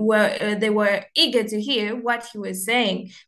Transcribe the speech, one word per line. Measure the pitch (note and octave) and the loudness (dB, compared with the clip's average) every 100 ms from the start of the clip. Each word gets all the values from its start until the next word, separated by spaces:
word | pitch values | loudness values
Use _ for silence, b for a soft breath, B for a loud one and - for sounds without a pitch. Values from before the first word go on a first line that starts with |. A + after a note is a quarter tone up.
were, | G#3+ G#3+ G#3 - | 2 4 2 2
uh, | G#3 G#3 | -2 0
they | A3 | 0
were | G#3+ G#3 G3+ - - | 2 2 0 -2 0
eager | D#4+ A#3+ | 2 2
to | G#3 G#3+ | 0 -4
hear | G#3+ B3+ G#3 B3 | -2 -2 -2 -4
what | A#3 A#3+ - | -4 -4 -6
he | G#3+ | -12
was | F#3+ F#3 F#3+ | -8 -8 -2
saying, | B3 G#3+ F#3 - B | 0 2 -2 -6 B